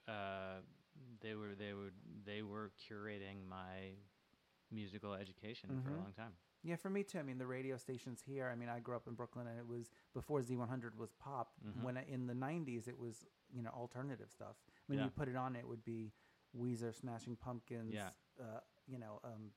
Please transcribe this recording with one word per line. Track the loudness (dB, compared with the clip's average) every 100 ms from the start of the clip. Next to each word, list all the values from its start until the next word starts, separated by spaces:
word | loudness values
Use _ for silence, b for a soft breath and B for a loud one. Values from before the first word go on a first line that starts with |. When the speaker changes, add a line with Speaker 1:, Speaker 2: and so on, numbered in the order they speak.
| -4
Speaker 1:
uh, | 0 2 2 0 -4 -8 -16 -20 -16 -14 -6
they | -2 -2
were, | -2 -2
they | 0
would, | 0 -2 -6 -10 -8 -4
they | -2
were | -2 -2 -4 -8 -8
curating | -6 -4 -4 -4 -6 -4
my | -4 -4 -4 -4 -8 -14 -20 _ -20 _ _ _
musical | -2 -2 -2 -2
education | -2 -2 -6 -6 -4 0 0
for | 2
a |
Speaker 2:
Mm-hmm. | 0
Speaker 1:
long | -2
time. | -4 -6 -6 -18 _ -2
Speaker 2:
Yeah, | 0
for | 4
me | 4
too. | 4 0
I |
mean, | 0 0
the | 2
radio | 2 2 0
stations | 0 -2 -2 -6
here, | -2 2 2
I | 2
mean, | 2
I | 0
grew | 0 0
up | 0
in | -2
Brooklyn, | -2 -2 -2
and | -2
it | -2
was | -2 -2 B B
before | -4 6 6
Z | 6 4
one | 4
hundred | 2 0 -4
was | -6
pop. | -6 -2 0 0 -4 -4
Speaker 1:
Mm-hmm. | 2
Speaker 2:
When | 2 2
I, | 2
in | 2 2
the |
nineties, | 4 4 4 2 2 0
it | -2
was, | -4 -4 -12 -20 -8
you | -2
know, | -2
alternative | 0 -2 0 0 -2 -6
stuff. | -8 -8 -8 -16 B 4
When | 6
Speaker 1:
Yeah. | 6
Speaker 2:
you |
put | 4 4
it | 4
on, | 4 2
it | -2
would | -2
be | 0 0 -2 b b b -8 2
Weezer, | 4 4 2 0
Smashing | -2 -2 -2 -2
Pumpkins, | -2 -2 -2 -2 0
Speaker 1:
Yeah. | 2 0 -4 -16 -10
Speaker 2:
uh, | -6 -6 -8 -16 -8
you | -6
know, | -4 -6 -6
um, | -6 -8